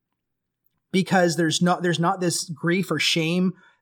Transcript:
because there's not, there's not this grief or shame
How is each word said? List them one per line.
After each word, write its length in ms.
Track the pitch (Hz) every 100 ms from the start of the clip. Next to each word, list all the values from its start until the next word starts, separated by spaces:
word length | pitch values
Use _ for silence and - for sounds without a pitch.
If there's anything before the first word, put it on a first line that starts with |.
| _ _ _ _ _ _ _ _ _ 185
because 400 | 180 190 175 156
there's 260 | 165 151
not, 200 | 175 170
there's 160 | 180 160
not 220 | 170 190
this 280 | 180 - -
grief 400 | 143 165 185 175
or 100 | 151
shame 540 | - 170 160 180 185 - _ _